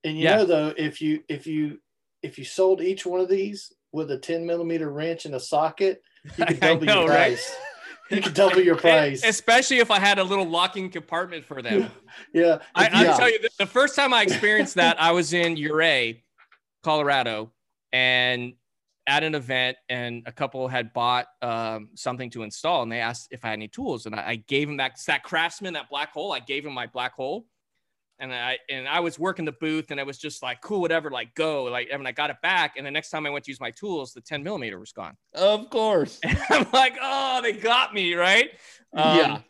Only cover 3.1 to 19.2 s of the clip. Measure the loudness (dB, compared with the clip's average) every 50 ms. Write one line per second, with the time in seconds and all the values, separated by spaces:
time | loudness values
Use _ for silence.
3.1 | -2 -2 0 0 0 0 0 -4 -6 -12 -16 -20 _ _ _ _ -8 -8 -6 -6
4.1 | -6 -8 -6 -6 -6 -6 -4 -4 -4 -4 -4 -4 -4 -4 -4 -6 -6 -6 -6 -6
5.1 | -6 -8 -8 -10 -10 -10 -8 -2 0 0 0 0 -2 0 0 0 0 -2 _ _
6.1 | _ _ _ -16 -4 -2 0 0 0 2 4 4 4 4 4 4 4 4 4 4
7.1 | 6 6 4 4 2 -2 -6 -10 -12 -12 -14 -14 -16 -16 -18 -20 -20 -20 -8 -4
8.1 | -4 -2 -2 -2 4 4 4 6 6 6 6 6 4 6 6 6 8 8 6 2
9.1 | 0 0 0 0 0 0 2 4 4 4 6 4 4 2 4 4 4 2 4 4
10.1 | 4 2 2 0 0 -2 0 0 0 0 0 0 -2 -6 -8 -8 -8 -12 -10 _
11.1 | -6 -6 -6 -6 -10 -16 -14 _ -14 -10 -6 0 0 0 0 -2 -6 -18 _ _
12.1 | -20 -20 -20 _ 2 4 4 4 4 2 -2 -6 _ 2 2 4 6 6 6 6
13.1 | 6 6 6 4 4 2 -2 -4 _ -2 -4 0 4 2 2 4 4 2 2 4
14.1 | 4 4 4 2 2 2 2 4 4 4 2 2 2 4 4 4 4 4 4 4
15.1 | 4 4 0 0 0 0 0 0 0 -2 -4 -2 0 2 4 4 4 2 2 -2
16.1 | -4 -10 _ _ _ _ _ _ _ _ _ _ _ _ _ 0 0 0 2 2
17.1 | 2 2 2 0 -4 -6 -8 -10 _ _ _ _ _ _ _ _ 0 2 2 4
18.1 | 4 4 2 2 0 -2 -4 -10 -12 _ _ _ _ _ _ _ _ _ _ 0
19.1 | 0 0